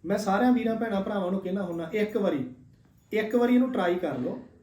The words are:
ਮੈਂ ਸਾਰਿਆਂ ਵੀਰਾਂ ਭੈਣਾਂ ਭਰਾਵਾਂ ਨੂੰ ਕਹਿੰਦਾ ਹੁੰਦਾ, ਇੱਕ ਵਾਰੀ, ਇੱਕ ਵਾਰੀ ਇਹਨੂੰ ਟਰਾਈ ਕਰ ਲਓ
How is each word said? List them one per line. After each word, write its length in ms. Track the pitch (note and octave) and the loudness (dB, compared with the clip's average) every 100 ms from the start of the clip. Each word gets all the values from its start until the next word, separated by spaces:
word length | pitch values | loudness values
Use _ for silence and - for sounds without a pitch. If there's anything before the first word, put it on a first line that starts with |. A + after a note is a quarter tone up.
| D#3+ | -2
ਮੈਂ 120 | G3+ | -2
ਸਾਰਿਆਂ 340 | G3+ G3+ B3+ | 2 2 4
ਵੀਰਾਂ 240 | B3 A3 A3 | 4 2 -2
ਭੈਣਾਂ 260 | A3+ G3 | -2 -2
ਭਰਾਵਾਂ 300 | G3 G#3 F3+ | -2 -2 -2
ਨੂੰ 80 | F#3+ | -2
ਕਹਿੰਦਾ 240 | F3+ G3 | -2 -4
ਹੁੰਦਾ, 260 | F3+ E3+ E3 | -4 -6 -4
ਇੱਕ 240 | G#3+ G#3 A3+ | -2 -2 0
ਵਾਰੀ, 320 | F#3+ D3 B2 - - - _ _ _ | 0 0 -4 -10 -20 -20 _ _ _
ਇੱਕ 240 | G#3+ G#3+ B3 | -4 0 2
ਵਾਰੀ 200 | A#3+ B3 | 4 4
ਇਹਨੂੰ 160 | B3+ | 4
ਟਰਾਈ 240 | G3+ F3+ F3 | 0 0 0
ਕਰ 220 | D#3+ B2+ | -2 -4
ਲਓ 220 | B2 - - - | -6 -8 -14 -20